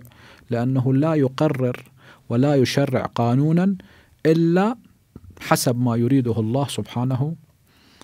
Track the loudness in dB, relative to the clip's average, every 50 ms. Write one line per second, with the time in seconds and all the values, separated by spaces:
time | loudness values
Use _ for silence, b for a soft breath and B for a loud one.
0 | -6 B B B B B B B B -4 -4 -2 -2 0 0 0 0 0 0 2
1 | 2 2 2 2 0 0 0 0 0 0 0 -2 -4 -4 -4 -8 -14 -20 _ B
2 | B B B B B -2 0 2 2 4 4 2 2 2 2 0 0 0 -2 -2
3 | -4 -4 -2 -2 0 2 2 2 2 2 2 2 2 0 0 -2 B B B B
4 | B B B B 0 2 2 4 2 2 2 2 2 0 -2 -6 -12 _ _ _
5 | _ _ -20 -20 -20 -20 -20 -12 -4 -2 -2 0 0 -2 -2 0 0 0 0 0
6 | 0 2 2 2 0 0 -2 -2 -2 -2 -2 -4 -4 -4 -6 -8 -10 -8 -6 -4
7 | -4 -2 -2 -2 -4 -6 -6 -10 -14 _ _ _ b b b b b b b b